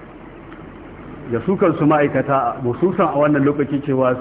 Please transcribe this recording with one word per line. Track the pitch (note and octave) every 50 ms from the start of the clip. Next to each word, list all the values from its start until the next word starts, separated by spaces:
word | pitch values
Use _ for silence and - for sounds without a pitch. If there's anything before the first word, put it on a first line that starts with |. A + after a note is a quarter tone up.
| - - - - - - - - - - - - - - - - - - - - - - - - - B2
ga | A#2 A2+ A2
su | - G3
kansu | - G3+ F3 D#3 - C#3+
ma'aikata, | D3 D#3+ D3 D3 C#3+ D3 C3+ B2+ - C#3 C3+ B2+ A#2+ A2+ -
hususan | C3 A#2+ A#2+ - E3+ F#3 E3+ F3+ F#3+ D#3+
a | C#3 C#3+
wannan | D3 D3 D3 C#3 C3+
lokaci, | C#3+ C#3+ D3 C#3+ C#3 D3 C#3 C#3+
cewa | C#3+ C3+ C3 C3 B2+ B2 -